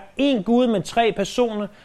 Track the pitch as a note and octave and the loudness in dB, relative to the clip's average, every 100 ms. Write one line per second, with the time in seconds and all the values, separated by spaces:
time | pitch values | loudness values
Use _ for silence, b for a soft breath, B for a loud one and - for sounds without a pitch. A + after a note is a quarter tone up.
0 | - - C#4+ B3 F3+ A#3+ B3 G#3 - A#3 | -2 -2 0 0 2 2 2 0 -2 0
1 | A3+ F#3+ F#3+ - A#3+ G#3 G3+ b | 0 0 -4 0 -2 -2 -8 b